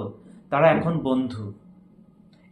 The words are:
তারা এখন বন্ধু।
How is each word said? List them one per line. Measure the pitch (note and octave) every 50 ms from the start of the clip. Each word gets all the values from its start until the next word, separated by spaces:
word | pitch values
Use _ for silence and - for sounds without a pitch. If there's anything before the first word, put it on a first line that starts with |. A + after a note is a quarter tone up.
| G2+ G#2 - - - - - - - -
তারা | C#3 C#3+ D#3+ D#3+
এখন | D3+ D#3 D3+ E3+ E3 D3+
বন্ধু। | B2+ C3 B2+ C3 C3 A#2 G2+ G#2+ G#2+ G2+ - - - - - - - - - - - - - - - - - - - -